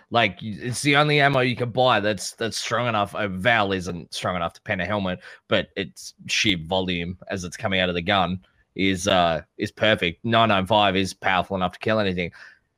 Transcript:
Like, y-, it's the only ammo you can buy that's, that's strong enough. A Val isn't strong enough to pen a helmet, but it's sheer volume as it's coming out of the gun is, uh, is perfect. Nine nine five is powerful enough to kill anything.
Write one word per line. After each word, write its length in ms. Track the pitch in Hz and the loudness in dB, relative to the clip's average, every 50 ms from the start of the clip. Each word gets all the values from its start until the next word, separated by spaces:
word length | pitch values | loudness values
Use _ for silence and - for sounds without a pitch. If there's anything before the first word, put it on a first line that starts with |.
| _ - | _ -2
Like, 280 | 107 117 117 101 90 - | 0 2 2 2 0 -4
y-, 160 | - 113 101 - | -10 -10 -10 -8
it's 220 | 92 123 120 - | -8 -6 -6 -2
the 160 | - 147 143 | 0 2 4
only 240 | 143 151 151 147 147 | 4 4 4 4 4
ammo 200 | 139 139 139 131 | 4 4 4 4
you 140 | 127 127 123 | 2 2 0
can 140 | - 123 120 | 0 -2 -2
buy 300 | 101 127 127 127 117 107 | 0 2 4 4 4 4
that's, 320 | 101 107 107 95 - - - | 4 2 0 -2 -4 -10 -8
that's 240 | - 117 110 - | -4 -4 -4 -4
strong 300 | - - - 120 113 123 123 | -4 -6 -2 -2 0 0 0
enough. 260 | 113 107 101 92 - | 0 0 0 -2 -2
A 140 | 82 107 101 | -4 -4 -4
Val 440 | 92 92 92 123 117 113 104 98 98 | -4 -2 0 2 4 4 2 2 0
isn't 400 | 95 87 92 87 85 73 - - | -2 -4 -6 -8 -10 -10 -12 -10
strong 220 | - - 104 90 | -6 -4 -4 -2
enough 180 | 90 85 85 - | -2 -2 -4 -6
to 80 | - - | -8 -8
pen 180 | - 104 95 | -6 -4 -4
a 60 | 87 | -2
helmet, 320 | 90 107 104 95 92 90 92 - - - - _ - | -2 -2 -2 -2 -4 -4 -6 -10 -14 -20 -18 _ -2
but 200 | - 98 - - - | 0 0 0 -2 -6
it's 380 | 98 95 - - - - - - - - - | -8 -8 -8 -10 -16 -18 -18 -18 -16 -10 -6
sheer 280 | - - - 107 95 85 78 | -4 -2 0 0 0 -2 -2
volume 520 | 80 95 95 92 90 90 87 87 87 95 - - - | -2 -2 -2 0 -2 -4 -4 -4 -6 -8 -10 -10 -8
as 160 | 98 98 87 | -8 -8 -8
it's 140 | 87 - - | -8 -10 -6
coming 220 | - 107 95 92 | -6 -2 -2 0
out 100 | 92 90 | 0 0
of 40 | 87 | -2
the 60 | 90 | -2
gun 400 | 85 87 104 98 90 85 92 92 - _ _ _ _ _ - | 0 0 2 2 2 0 -2 -6 -8 _ _ _ _ _ -6
is, 320 | - 92 95 98 90 87 | -2 0 0 0 0 0
uh, 360 | 101 95 92 87 82 82 78 - _ _ - | 2 4 4 4 4 2 -2 -4 _ _ -8
is 120 | - 107 | -8 -8
perfect. 540 | - - 113 110 110 - - 87 85 - - | -4 0 2 2 2 2 2 -2 -4 -4 -4
Nine 240 | 113 113 113 113 110 | 0 2 4 4 4
nine 160 | 104 95 95 | 4 2 2
five 300 | 92 113 107 104 101 92 | 2 4 4 4 4 2
is 160 | 95 98 92 - | 2 0 -2 -4
powerful 440 | - - 101 95 90 87 - 98 | -4 -2 0 0 0 0 -2 -2
enough 160 | 95 92 90 - | -2 -2 -4 -4
to 60 | - | -4
kill 200 | - 117 110 110 | -2 -2 0 0
anything. 320 | 104 98 92 87 87 85 - - - - - _ _ _ _ | 0 0 -2 -2 -4 -6 -8 -14 -20 -20 -20 _ _ _ _